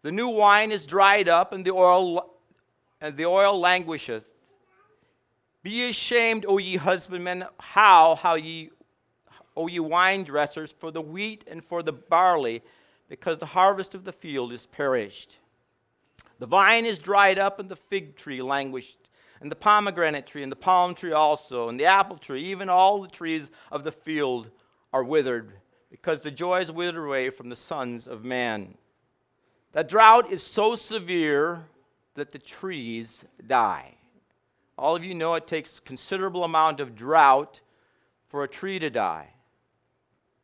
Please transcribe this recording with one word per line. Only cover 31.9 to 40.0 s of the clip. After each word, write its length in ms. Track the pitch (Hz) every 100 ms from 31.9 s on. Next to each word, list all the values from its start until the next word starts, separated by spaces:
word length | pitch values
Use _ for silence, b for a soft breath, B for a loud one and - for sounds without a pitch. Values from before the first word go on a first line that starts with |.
| _ _ 143
that 160 | 143
the 80 | 139
trees 840 | - - 190 156 117 113 113 - - _ 113
die. 500 | 127 104 78 65 _ _ _ _ _ _ _ _ -
All 180 | 139 170
of 80 |
you 100 | 180
know 220 | 170 160 165
it 100 | 165
takes 340 | 160 - -
considerable 640 | - 131 - 190 190 180 170
amount 340 | 160 160 143
of 160 | 131 107
drought 640 | 127 160 139 135 151 - _ _ _ _ _ _ _
for 140 | 143
a 40 | 139
tree 320 | - 190 190
to 100 | 156
die, 400 | 117 95 80 71 _ _ _ _ _ _ _